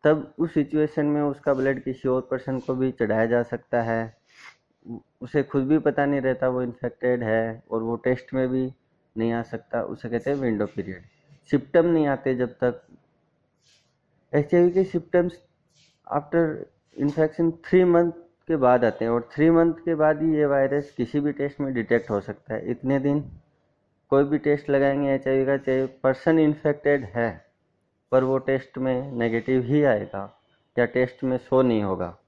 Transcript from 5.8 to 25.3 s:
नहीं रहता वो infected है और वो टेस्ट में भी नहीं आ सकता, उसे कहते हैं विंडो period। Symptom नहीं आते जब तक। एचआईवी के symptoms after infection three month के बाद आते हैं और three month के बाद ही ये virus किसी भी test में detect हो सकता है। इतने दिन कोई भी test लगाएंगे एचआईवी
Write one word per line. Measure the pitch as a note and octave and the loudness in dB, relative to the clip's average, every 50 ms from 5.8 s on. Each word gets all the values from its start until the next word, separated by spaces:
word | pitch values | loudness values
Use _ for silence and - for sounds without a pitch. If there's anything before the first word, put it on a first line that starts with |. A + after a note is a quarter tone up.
| - D3 C#3 - C#3+ | 2 0 0 2 0
नहीं | C#3 C#3+ C#3 | 0 0 0
रहता | B2+ C3 C3 B2+ C3+ B2+ | 0 -2 -2 0 0 -2
वो | B2+ B2+ | 0 -2
infected | B2+ A#2+ A#2+ _ - A#2+ - _ - B2+ B2+ A#2+ A#2+ | -4 -6 -6 _ -8 -8 -8 _ -2 0 0 0 0
है | A2 A2 A2+ A2+ A2+ A2 A2+ _ _ | 0 0 0 0 -2 -6 -10 _ _
और | A2 A2+ A2+ | -6 -4 -2
वो | A2+ A#2 | -4 -6
टेस्ट | A#2 - B2+ B2+ B2 - - - | -2 0 0 0 0 -4 -6 -4
में | C3 C3 B2+ | -2 -2 0
भी | B2+ C3 C3 C3 C3 _ _ _ _ _ _ _ _ | 0 -2 -4 -4 -8 _ _ _ _ _ _ _ _
नहीं | A2+ A2+ A#2 A#2 | -4 -2 -2 -2
आ | A#2 | -4
सकता, | A#2 - - A2 - _ - A#2+ | -6 -8 -10 -14 -12 _ -6 -4
उसे | - - - - - A#2 | -4 -4 -8 -10 -8 -6
कहते | A#2 A#2 A#2 C3 | -6 -4 -2 -2
हैं | C#3+ | -4
विंडो | C#3 C3+ A#2+ A2 G2+ G#2 | -2 0 -2 0 -2 -4
period। | G2+ - - F#2+ G2 F#2 F2+ - _ _ _ _ _ _ _ _ _ | -4 -6 -10 -10 -10 -10 -14 -16 _ _ _ _ _ _ _ _ _
Symptom | - C#3 C3+ - - F3 E3 | -2 -2 -2 2 2 4 4
नहीं | F3 E3+ D#3+ D3+ | 4 2 2 2
आते | C#3+ C#3 C3 - C3+ C3 | 0 0 -2 -2 -2 -2
जब | A#2+ B2+ A#2+ - _ - | 0 -2 -4 -4 _ -2
तक। | B2 A#2+ - _ _ - _ _ _ _ _ _ _ _ _ _ _ _ _ _ _ _ _ _ _ _ _ _ _ _ _ _ _ - | -2 -2 -4 _ _ -20 _ _ _ _ _ _ _ _ _ _ _ _ _ _ _ _ _ _ _ _ _ _ _ _ _ _ _ -2
एचआईवी | D3 D3 D3 - F3 F3 F3 | -2 0 2 4 4 4 4
के | F3 F#3+ F#3+ | 4 2 -2
symptoms | F#3 - E3+ E3 - - F3+ F3 F3+ - - _ _ _ _ _ _ _ _ _ _ _ _ _ | 0 -2 -6 -6 0 0 0 0 0 -4 -10 _ _ _ _ _ _ _ _ _ _ _ _ _
after | - - D3 D3 - - E3+ E3+ D#3+ D#3 - - - _ _ _ _ _ | -6 -6 -6 -4 0 0 0 2 0 -2 -6 -12 -16 _ _ _ _ _
infection | - C#3 D3 C#3+ D#3 D#3 D#3 D#3 - E3+ E3 E3 - - | -4 -4 -2 2 0 0 0 2 0 0 0 0 -4 -4
three | - - F#3 F#3 | 2 4 4 6
month | F3+ E3+ E3+ F3 E3+ E3 - - _ _ _ _ | 6 6 4 4 2 -2 -6 -18 _ _ _ _
के | - E3 | -4 -2
बाद | D3+ C3 B2 B2 B2 A#2+ | 2 4 4 6 6 4
आते | A2+ - - A2+ | 0 0 -2 -2
हैं | A#2 | -2
और | A#2 A#2+ A#2 - | -2 -2 -4 -6
three | - D3 D#3 E3 | -2 2 4 4
month | E3 E3 E3+ E3+ D#3+ E3 - | 6 6 4 2 0 -2 -4
के | E3+ E3 | -4 0
बाद | D#3 D3+ D#3 D#3 D3 | 2 2 2 2 2
ही | D#3 D#3+ D#3 | 0 0 2
ये | D3+ D3+ | 2 2
virus | C#3+ C#3+ C#3 C3+ C3+ C3+ C#3+ C#3+ - _ | 2 2 2 2 2 0 -2 -4 -6 _
किसी | - C3 - - D3 | -6 -6 -4 -2 -2
भी | C#3+ D3+ | -2 -2
test | C#3+ - C#3 C#3+ C#3+ - | -4 -4 -6 -6 -4 -6
में | C#3+ C3+ C3 | -6 -4 -4
detect | A#2+ A2 - A#2 A#2 A#2 - | -4 0 2 0 0 2 0
हो | A2 G2+ | -4 -4
सकता | F#2+ - G2+ - _ - A2+ | -4 -6 -14 -14 _ -8 -8
है। | G#2+ F2+ G#2+ | -8 -4 -6
इतने | A#2+ - - C3 C#3 C#3 | -6 -4 -2 -2 -2 0
दिन | C3 C#3+ C#3+ D3 D3 - - - _ _ _ _ _ _ _ _ _ _ _ _ _ _ | 0 0 -2 -2 -4 -8 -16 -20 _ _ _ _ _ _ _ _ _ _ _ _ _ _
कोई | C3+ C#3 C#3+ | 2 2 2
भी | C#3 D3+ D3 | 2 -2 -2
test | C#3+ D3 D3 C#3 C#3+ D3 | 0 0 -2 -2 0 0
लगाएंगे | C#3 C#3 C#3 C#3 C#3 C#3 C#3+ C#3 C3+ | 0 2 2 2 0 0 0 -2 -2
एचआईवी | C3+ C3+ C3+ | -2 -2 0